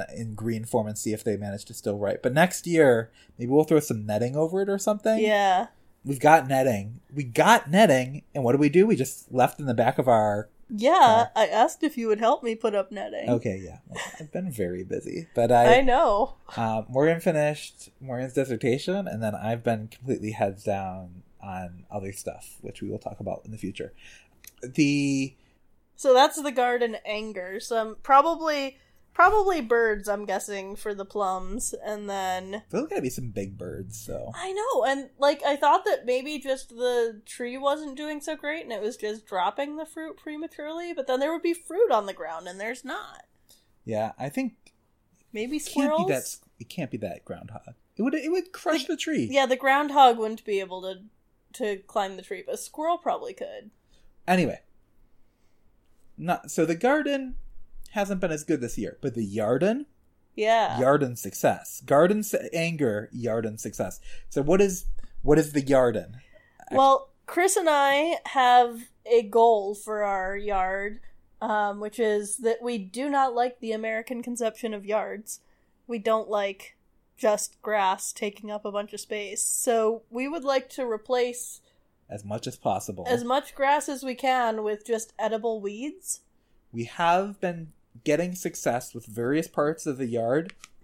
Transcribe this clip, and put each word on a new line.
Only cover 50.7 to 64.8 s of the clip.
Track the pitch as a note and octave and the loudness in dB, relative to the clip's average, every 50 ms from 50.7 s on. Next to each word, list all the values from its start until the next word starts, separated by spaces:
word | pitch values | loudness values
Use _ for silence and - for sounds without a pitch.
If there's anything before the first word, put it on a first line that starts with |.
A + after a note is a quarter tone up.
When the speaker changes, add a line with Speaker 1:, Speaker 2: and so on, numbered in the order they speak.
| F3+ F#3 F3+ | -8 -10 -10
Speaker 2:
to, | F#3 F#3+ F#3 G3+ G#3+ _ _ _ _ _ _ _ _ - | -10 -10 -12 -16 -20 _ _ _ _ _ _ _ _ -8
to | - B3+ G#3 G3+ G3 - | -4 -4 -4 -4 -4 -8
climb | - - A3 G3 F#3+ G3 | -6 -4 -4 -2 -4 -6
the | F#3 F#3+ | -10 -12
tree, | - G3 F#3 - | -10 -12 -10 -8
but | - G#3 | -8 -10
a | |
squirrel | G#3+ - - - - D4+ E4 F4 | -10 -10 -12 -10 -4 -2 -2 -2
probably | E4 - B3 F3+ - - - F#3+ | -2 -2 -2 -4 -4 -6 -10 -12
could. | - G3+ F#3+ G#3 - - G#3+ - _ _ _ _ _ - - _ - - | -12 -12 -12 -12 -14 -16 -18 -20 _ _ _ _ _ -20 -20 _ -8 -2
Speaker 1:
Anyway. | - F3+ F#3 E3+ A#2 - - _ _ _ _ _ _ _ _ - _ _ - - _ _ _ _ _ _ _ _ _ _ _ _ _ _ _ - - - | 0 2 2 2 0 -2 -6 _ _ _ _ _ _ _ _ -20 _ _ -20 -20 _ _ _ _ _ _ _ _ _ _ _ _ _ _ _ -20 -20 -14
Not, | - D3+ F3 E3+ - - C#3 | -6 -4 -2 -2 -2 -4 -4
so | - - D#3+ | -2 0 0
the | D#3+ E3+ | 0 0
garden | E3 A#3 B3 C#4 D#4 C#4+ C#4+ C#4 C4+ C4 B3+ B3+ - - - - - - - - - - - | 0 2 2 2 2 0 -2 -2 -4 -4 -6 -8 -8 -10 -10 -12 -14 -14 -12 -12 -14 -14 -8
hasn't | - G#3+ G3+ F#3+ G3+ F#3 | -4 -4 -2 -2 -2 -2
been | G3 E3+ | -2 -2
as | D#3 D3+ D3+ | -2 -4 -2
good | - E3 C3+ | -2 -2 0
this | A#2+ A2+ - | -2 -4 -4
year, | - G2+ E2+ - - | -4 -6 -6 -6 -6
but | - C3 A2+ | -6 -4 -4
the | A#2 A2+ | -4 -4
yarden? | G2 G2 A2 G#2+ G#2+ B2+ C#3 E3+ G3+ A3+ C#4 D4 - _ _ _ _ _ _ _ _ _ | -2 -2 0 0 2 2 4 2 2 0 0 -4 -10 _ _ _ _ _ _ _ _ _
Speaker 2:
Yeah. | - G#3+ G#3+ A3+ A3+ G#3+ - - - | -2 2 2 4 4 2 2 0 2
Speaker 1:
Yarden | B2+ C3 C#3+ D3 C#3+ B2 A#2+ | 4 4 4 4 2 0 -4
success. | - - G2 - - - C#3 G2 - - - - - C3 | -6 -10 -10 -4 0 2 2 2 0 -4 -14 -16 -10 -2
Garden | B2+ C#3 C#3+ E3 F#3 G#3 G#3+ | 2 6 6 6 6 4 2
s-, | G#3 - - - - - - | -2 -2 -4 -4 -4 -4 -4
anger, | E3+ E3 E3+ E3 D3 C#3+ A#2 G#2 G#2 A2+ - - | -2 -2 -2 0 0 0 0 0 -2 -4 -8 -8
yarden | B2 A#2 A2+ A2 A#2 A2 A2 G#2+ A2 | -6 -4 -2 -2 -2 -2 -4 -6 -8
success. | - A2+ - - A#2 F#2 - - - - - - - - | -10 -8 -6 -6 -6 -6 -8 -10 -12 -10 -10 -10 -10 -6
So | - C#3+ | -4 -2
what | C#3 D3 F3+ F#3+ | 2 4 4 4
is, | G3+ G3 F#3 F3+ | 4 2 0 -2